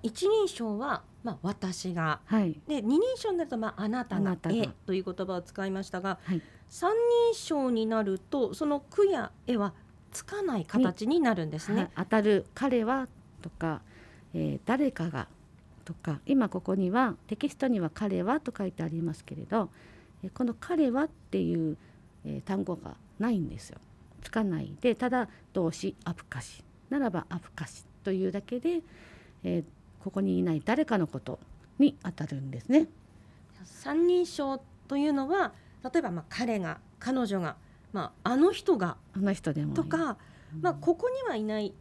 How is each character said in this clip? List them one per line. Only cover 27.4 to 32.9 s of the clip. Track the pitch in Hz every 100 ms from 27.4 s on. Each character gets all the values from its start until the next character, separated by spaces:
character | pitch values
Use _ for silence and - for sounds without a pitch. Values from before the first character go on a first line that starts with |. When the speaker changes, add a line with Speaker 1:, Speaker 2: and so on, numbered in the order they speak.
| -
Speaker 2:
カ | - 147
シ」 | - - -
と | -
い | 190 185
う |
だ | 190
け | - 247
で、 | 320 349 - - - - - -
え | 180 175
ー、 | 151 - - -
こ | 196
こ | 196
に | 196 180
い |
な | 180
い | 160 -
誰 | 254
か | 302 214
の | 160
こ | 135
と | - - - - - -
に | 185 -
当 | 180
た | 175 151
る | 139
ん | 135
で | 135
す | -
ね。 | 277 320